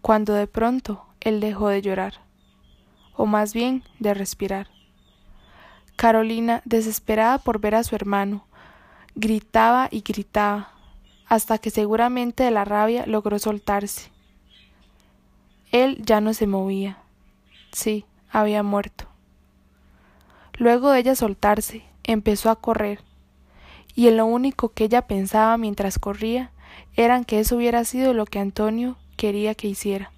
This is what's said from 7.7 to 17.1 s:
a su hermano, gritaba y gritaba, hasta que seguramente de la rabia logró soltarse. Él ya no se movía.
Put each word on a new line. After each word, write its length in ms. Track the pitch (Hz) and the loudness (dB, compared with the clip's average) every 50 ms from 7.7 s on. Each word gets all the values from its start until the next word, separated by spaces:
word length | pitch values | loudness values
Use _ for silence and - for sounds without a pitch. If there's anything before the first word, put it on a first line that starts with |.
| 214 | 0
a 80 | 226 233 | 0 0
su 120 | - 233 | -2 -6
hermano, 500 | 208 202 202 202 202 196 202 208 202 _ _ _ - - - - - - _ - _ - _ _ | -6 -4 -2 -2 -2 -2 -2 -6 -8 _ _ _ -20 -20 -20 -20 -20 -20 _ -20 _ -20 _ _
gritaba 760 | - 214 220 220 214 - _ - 226 220 226 240 254 262 - | -4 -2 0 0 -2 -4 _ 2 4 4 6 4 2 0 -2
y 100 | - 226 | -4 -8
gritaba, 680 | 208 - 208 - 202 _ - 208 208 208 202 208 196 - _ _ - - - - _ _ _ _ _ | -6 -6 -8 -8 -8 _ -2 0 0 0 -2 -4 -8 -12 _ _ -20 -20 -20 -20 _ _ _ _ _
hasta 300 | - 233 220 - - 226 | 0 0 0 2 0 -2
que 120 | 214 - 220 | -2 -2 -4
seguramente 760 | - 220 208 208 220 220 233 247 254 254 240 240 233 - 262 | -2 -2 0 0 2 2 2 0 0 -2 -4 -4 -2 0 0
de 80 | 247 | 2
la 140 | 226 208 202 | 2 0 0
rabia 400 | 202 208 208 214 220 233 240 - | 0 0 0 2 2 0 -2 -2
logró 320 | - 220 214 208 214 208 208 | -2 -2 -2 -2 -2 -4 -2
soltarse. 720 | - 220 208 202 _ - 202 202 202 202 - - - - _ _ _ _ _ _ _ _ _ _ _ _ _ _ _ _ _ _ _ _ _ _ _ _ _ _ _ _ _ _ _ _ | -2 -4 -4 -4 _ -2 -2 -2 -2 -6 -10 -12 -14 -18 _ _ _ _ _ _ _ _ _ _ _ _ _ _ _ _ _ _ _ _ _ _ _ _ _ _ _ _ _ _ _ _
Él 300 | - 240 254 269 269 - | 2 2 2 2 0 -4
ya 200 | 220 214 220 214 | 0 2 2 2
no 120 | 214 220 220 | 2 0 0
se 140 | - 220 | 0 0
movía. 520 | 202 196 196 190 196 196 196 196 196 196 - _ _ | 0 0 -2 -2 -2 -4 -4 -4 -6 -8 -12 _ _